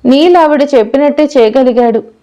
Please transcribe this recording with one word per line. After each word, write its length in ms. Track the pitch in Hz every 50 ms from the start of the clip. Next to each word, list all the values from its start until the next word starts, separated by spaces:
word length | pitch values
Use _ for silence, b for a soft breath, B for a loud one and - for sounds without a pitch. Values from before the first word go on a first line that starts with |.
| _
నీల్ 320 | 247 254 277 311 359 359
ఆవిడ 260 | 359 330 302 294 285 285
చెప్పినట్టే 640 | 285 285 247 214 214 - 269 294 294 285 294 302
చేయగలిగాడు. 760 | 294 - 269 226 214 214 269 262 254 240 240 240 240 226 220 214 - _ _